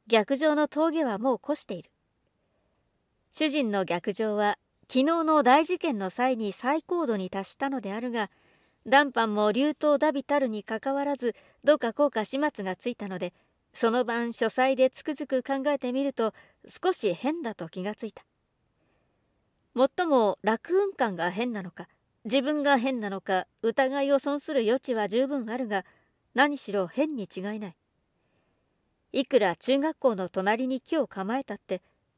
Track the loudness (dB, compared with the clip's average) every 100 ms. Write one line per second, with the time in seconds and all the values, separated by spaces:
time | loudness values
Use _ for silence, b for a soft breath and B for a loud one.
0 | 2 4 4 2 2 2 0 2 0 2
1 | 0 0 -2 -2 -2 -6 -6 -10 -12 _
2 | _ _ _ _ _ _ _ _ _ _
3 | _ _ _ -2 0 0 0 0 -2 -2
4 | -4 -4 -2 0 0 -2 _ _ -4 0
5 | 2 2 2 4 6 6 4 -2 -2 -2
6 | -4 0 0 0 -4 -4 -2 -2 -2 -2
7 | 0 -2 -4 -6 -8 -6 -6 -6 -6 -6
8 | -4 -4 -4 b b b b b 4 4
9 | 4 2 0 2 2 2 0 2 2 4
10 | 2 0 0 0 0 -4 -6 -6 -4 -2
11 | -2 -2 -4 -6 b b 2 4 2 0
12 | 0 0 -4 -2 -2 -4 -6 -6 -6 -8
13 | -8 -6 -8 -10 _ _ _ -2 0 2
14 | 0 -2 -4 -2 -2 2 2 4 2 0
15 | -8 -8 -4 -2 -2 -2 -2 -2 -2 -2
16 | -2 -2 -4 b b b -16 -4 -2 0
17 | 0 -2 -2 -4 -6 -8 -10 -8 -8 -8
18 | -10 -14 _ _ _ _ _ _ _ _
19 | _ _ _ _ _ _ _ 0 0 2
20 | 2 4 4 2 0 -2 0 0 0 0
21 | -2 -2 -2 -2 -4 -6 -10 -12 -16 _
22 | _ _ -2 0 2 0 2 2 2 -2
23 | -4 -6 -2 -2 -2 _ -2 0 0 0
24 | 2 2 2 -4 -2 0 2 0 0 -2
25 | 0 0 0 -2 -4 -6 -2 -4 -4 b
26 | b b _ 0 2 0 -4 -2 -2 -2
27 | -2 -4 -8 -8 -8 -8 -10 -16 _ _
28 | _ _ _ _ _ _ _ _ _ _
29 | _ -4 2 2 2 0 0 2 0 0
30 | 0 0 -4 -2 0 0 -2 -4 -2 -2
31 | -2 -4 -4 -4 -6 -10 -8 -8 _ _
32 | _